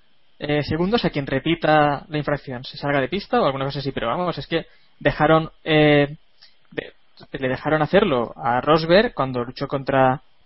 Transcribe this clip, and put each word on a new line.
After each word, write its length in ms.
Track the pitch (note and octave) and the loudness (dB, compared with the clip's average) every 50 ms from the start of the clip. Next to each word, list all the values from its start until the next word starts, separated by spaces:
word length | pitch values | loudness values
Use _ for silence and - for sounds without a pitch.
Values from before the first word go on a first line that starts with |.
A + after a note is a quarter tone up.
| _ _ _ _ _ _ _ - | _ _ _ _ _ _ _ -14
eh, 240 | - D3 D3 D3 D3 | -6 -2 -2 -2 -2
segundos 420 | - D#3 D#3 F3 F#3+ A3+ A#3 - | -2 -2 -2 -2 0 0 0 -2
a 60 | E3+ | -2
quien 160 | - D3 C#3 | -4 -4 -6
repita 800 | - C#3 C3 - D#3 E3 E3 - D#3+ D3+ D3+ D3 D3 C#3+ - - - | -2 -4 -2 0 -2 -2 0 2 2 4 4 4 2 0 -4 -8 -8
la 100 | D3+ D3+ | -8 -6
infracción, 440 | C#3+ - D3 C#3 - C#3+ B2+ B2 C3+ | -2 -2 -4 -4 -6 -10 -12 -12 -12
se 140 | - - | -14 -14
salga 240 | C#3 - C#3+ C#3+ C#3 | -8 -4 -2 0 0
de 80 | C3 B2+ | 0 -2
pista", 320 | F3 G3 - - - A#3+ | -4 -6 -6 -2 -2 0
o 60 | G3+ | 0
alguna 180 | D3 C3+ C3+ C3+ | 0 0 -2 -4
cosa 160 | C#3 - D3 | -4 -4 -6
así, 100 | B2+ C3+ | -6 -6
pero 160 | - - A2 | -6 -4 -4
vamos, 320 | A#2 B2 E3+ F3+ F3 D#3 D3 | -4 -2 -2 -4 -4 -6 -8
es 80 | C3+ | -8
que 200 | - E3 D#3+ - - - _ _ _ _ _ | -4 -4 -4 -4 -6 -18 _ _ _ _ _
dejaron, 500 | - D3 - - D3+ D3+ D#3+ D#3+ D#3+ D#3 _ _ - | -2 -2 0 2 4 4 4 4 2 0 _ _ -4
eh, 420 | D#3+ D#3 D3+ D3+ D3+ D3 C#3+ C#3+ C#3+ D3+ - _ _ _ _ - - _ _ _ _ | 0 4 4 6 6 6 4 2 0 -4 -12 _ _ _ _ -20 -20 _ _ _ _
de-, 220 | - - - - _ _ _ _ _ _ - _ - | -14 -14 -14 -14 _ _ _ _ _ _ -20 _ -10
le 160 | D3 C3+ B2+ | -6 -4 -4
dejaron 340 | B2+ - - D3+ D#3 D#3 D3+ | -4 -2 -2 0 0 0 0
hacerlo 500 | - - G3 A3+ F#3 C#3 B2 A2+ - - | 2 2 2 4 4 0 0 -2 -4 -8
a 240 | - D#3 A#2+ B2 B2 | -6 -2 0 0 0
Rosberg 520 | B2 D3 D#3 D#3+ D#3+ D#3+ F3 G3+ A3+ B3 - | 2 4 2 2 4 4 4 4 4 2 0
cuando 280 | - C3+ C3+ B2+ B2 A#2+ | -2 -4 -2 -2 -4 -4
luchó 240 | B2 B2+ - C#3+ | -6 -6 -8 -8
contra, 540 | C3+ - C#3 B2+ - C3+ C3+ C3 C3 B2+ D3 _ _ _ _ _ | -6 -6 -6 -4 0 2 4 4 4 2 0 _ _ _ _ _